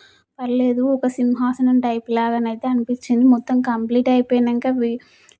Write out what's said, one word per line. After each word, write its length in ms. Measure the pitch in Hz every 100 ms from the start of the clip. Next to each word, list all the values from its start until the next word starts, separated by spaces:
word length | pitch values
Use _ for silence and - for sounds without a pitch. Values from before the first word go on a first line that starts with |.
| _ _ _ -
పర్లేదు, 440 | 247 247 254 240 262
ఒక 200 | 269 254
సింహాసనం 680 | 254 247 247 247 254 254 254
టైప్ 280 | 247 233 226
లాగానైతే 560 | 233 233 233 226 226 254
అనిపించింది. 560 | 247 233 247 - 240 254
మొత్తం 300 | 240 - 247
కంప్లీట్ 460 | 254 226 226 240 254
అయిపోయినాక 640 | 254 247 247 240 240 262
వి-, 260 | 262 233 240 - _ _